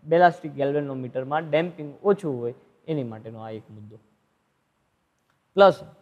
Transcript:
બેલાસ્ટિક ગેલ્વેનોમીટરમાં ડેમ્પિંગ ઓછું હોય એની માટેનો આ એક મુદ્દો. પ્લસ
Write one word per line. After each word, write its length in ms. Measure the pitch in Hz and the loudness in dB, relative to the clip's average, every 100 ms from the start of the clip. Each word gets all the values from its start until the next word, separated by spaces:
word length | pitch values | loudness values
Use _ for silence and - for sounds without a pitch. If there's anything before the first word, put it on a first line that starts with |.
બેલાસ્ટિક 480 | 151 170 175 170 156 | 0 6 6 4 -10
ગેલ્વેનોમીટરમાં 1000 | 139 139 147 143 131 123 127 131 156 160 | -4 -2 -2 -4 -8 -8 -8 -6 -6 -2
ડેમ્પિંગ 440 | 151 175 160 147 - | -2 -2 -8 -16 -4
ઓછું 360 | 202 196 160 123 | 0 0 -2 -6
હોય 140 | 120 - _ _ - | -6 -10 _ _ -6
એની 160 | 151 | -6
માટેનો 360 | 120 110 113 113 | -6 -10 -14 -14
આ 100 | 113 | -14
એક 140 | 110 110 | -14 -16
મુદ્દો. 280 | 107 104 107 _ _ _ _ _ _ _ _ _ _ _ _ _ _ _ | -20 -20 -20 _ _ _ _ _ _ _ _ _ _ _ _ _ _ _
પ્લસ 300 | - 196 147 - - | 6 6 6 -6 -20